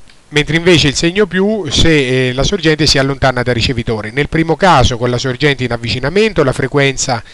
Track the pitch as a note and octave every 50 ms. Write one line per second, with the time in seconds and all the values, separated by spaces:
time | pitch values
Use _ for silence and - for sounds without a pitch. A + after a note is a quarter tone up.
0 | - - - - _ _ D3+ D3 D3 C#3+ D3 E3 E3+ F3+ F3 D3 A#2+ C#3+ B2 -
1 | - E3+ F3+ G3+ G#3+ F3+ E3+ F#3 G3 G#3 A3 G#3+ E3+ C#3+ - - - E3 D#3+ D3
2 | C3+ B2 B2+ B2+ B2+ B2+ B2 C3+ C3+ - - G3 D#3 D#3+ D#3 D3 D#3 C3+ - C#3
3 | C3+ C3+ C#3 C3+ - C3 B2 B2 A#2+ B2 B2 A#2 - - C3 A#2 A#2 - - F2+
4 | F2 G#2+ A2+ C#3 D3 - - D#3+ E3 E3 D#3 C#3 G3 F#3 E3 C3+ B2 - B2+ A2
5 | B2 B2 B2 A#2+ - C3+ B2 B2 C#3+ D3 C3+ A#2+ B2+ A#2 A#2+ A#2 A#2 A#2 F#2+ B2+
6 | B2+ C#3 F3 G3+ A3 A3 F#3+ E3 D3 C3 A#2+ - C3+ B2 - D3 C#3 C3+ C3 -
7 | - - B2+ A2 - -